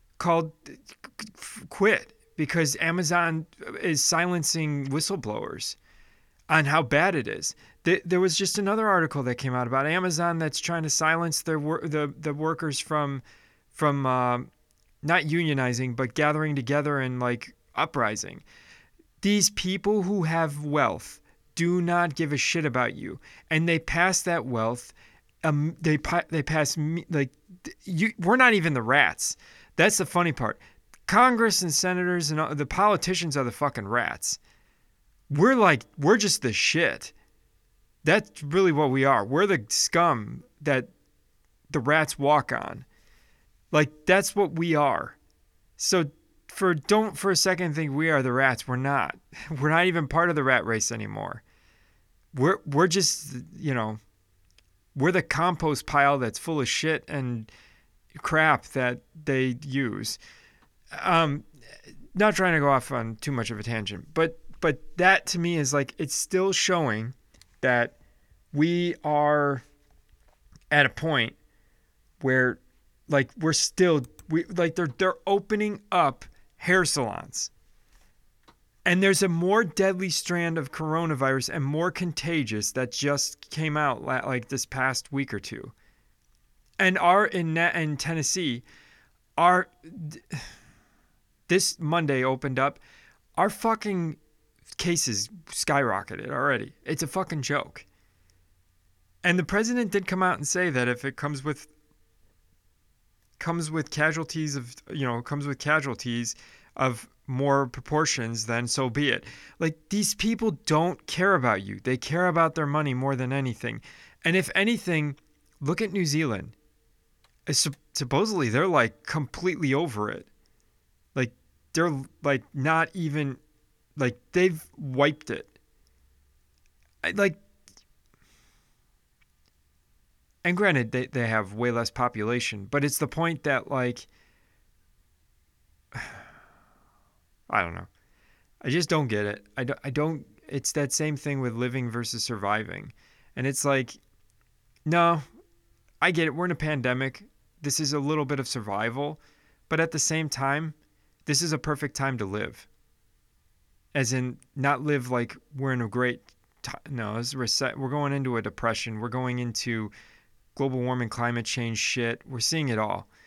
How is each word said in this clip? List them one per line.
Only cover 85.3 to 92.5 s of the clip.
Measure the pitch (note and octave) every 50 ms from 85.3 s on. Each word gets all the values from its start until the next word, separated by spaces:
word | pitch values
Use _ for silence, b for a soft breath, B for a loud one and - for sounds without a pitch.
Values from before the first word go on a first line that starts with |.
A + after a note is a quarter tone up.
| -
or | G2+
two. | - - - G#2+ - - - _ _ _ _ _ _ _ _ _ _ _ _ _ _ _ _ _ _ _ _ -
And | G3 F#3 F#3 F#3+
our, | E3+ F3 F3+ G3+ -
in | - - F#3 E3+ E3 D#3+
Na-, | E3 E3+ F3
in | - E3+ D#3+ D3+ D3+
Tennessee, | C3+ - D3 E3 D#3+ C#3+ - - F#3+ F3 C#3+ A#2+ A#2+ b b b b b b b b b b b b _ _ _ -
our, | E3 F#3 G3 F#3 F#3 - _ _ - D#3+ E3+ A#3 D#3+ D3+
th-, | - - - _ - C3 B B B B B B B B B B B B B B B B _ _ _ _ _ -
this | F3 F#3+ F#3 - - -
Monday | E3+ D3+ E3 F3 D#3+ C#3+ C#3 C3 B2+
opened | C3 C3 B2+ - C#3+